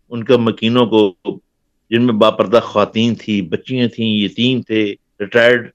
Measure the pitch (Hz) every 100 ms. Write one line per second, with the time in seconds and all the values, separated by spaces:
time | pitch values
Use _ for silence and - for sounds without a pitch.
0 | _ 120 110 120 113 - 113 123 113 110
1 | 101 - - 95 _ _ _ _ _ 117
2 | 123 104 110 110 101 113 - 104 101 110
3 | 117 110 - 104 82 101 - 127 117 -
4 | 113 107 98 - 123 127 - 110 104 98
5 | _ - 98 117 120 123 -